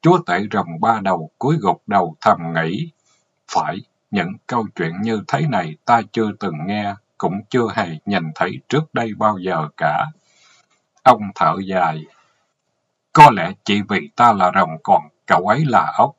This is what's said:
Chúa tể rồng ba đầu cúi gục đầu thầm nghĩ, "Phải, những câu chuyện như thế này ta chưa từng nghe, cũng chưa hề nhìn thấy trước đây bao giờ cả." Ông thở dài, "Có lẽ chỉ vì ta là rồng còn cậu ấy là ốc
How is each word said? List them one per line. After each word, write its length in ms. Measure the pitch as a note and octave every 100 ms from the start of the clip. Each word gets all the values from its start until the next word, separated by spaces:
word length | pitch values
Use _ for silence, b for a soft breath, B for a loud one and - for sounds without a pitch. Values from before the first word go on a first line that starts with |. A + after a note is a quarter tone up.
Chúa 180 | E3 F3+ -
tể 140 | F2+ G#2
rồng 280 | G#2 E2+ E2
ba 200 | A2+ A2
đầu 300 | F#2+ F2+ D#2+ _
cúi 180 | B2+ D#3+
gục 220 | G2 - -
đầu 300 | G2+ F2 D#2
thầm 180 | - F2 E2
nghĩ, 360 | E2 D#2+ - E3 _ _ _ _ _ _
"Phải, 240 | - - G2 - _ _
những 220 | G2+ F#2+ G#2+ -
câu 200 | B2 G#2+
chuyện 180 | - E2 F2
như 200 | A2 A2 -
thế 180 | C#3 D#3
này 300 | G#2 E2 D#2
ta 160 | - A#2 G2+
chưa 200 | - A2 G2
từng 140 | G2 D#2+ E2+
nghe, 280 | G#2 G2+ G2 _ _
cũng 220 | F#2 F#2+ G#2+
chưa 160 | C3 A2+
hề 240 | F#2+ F#2 D#2+ -
nhìn 160 | G2 E2
thấy 260 | D#2 F2+ - _
trước 260 | - D#3
đây 180 | C3 A#2 G#2
bao 200 | A2 G2
giờ 300 | F#2 E2+ D#2 -
cả." 300 | D#2+ D2 D#3 - _ b b b b b _ _
Ông 180 | C3 A#2 G2+
thở 200 | - D#2+ F2+ F#2+
dài, 380 | F#2 E2+ D#2 D2+ _ _ _ _ _ _ _ _ _ _
"Có 180 | D#3+ A#2
lẽ 220 | G#2 F2 G2
chỉ 180 | - G#2 G2+
vì 220 | G2 D2+ -
ta 160 | B2
là 200 | G#2 F2+
rồng 220 | F#2+ F2 D#2+
còn 200 | - F2+ D#2+ _ -
cậu 200 | F2 F#2
ấy 180 | A#2
là 280 | D#3 G#2+ D2+ -
ốc 160 | A2+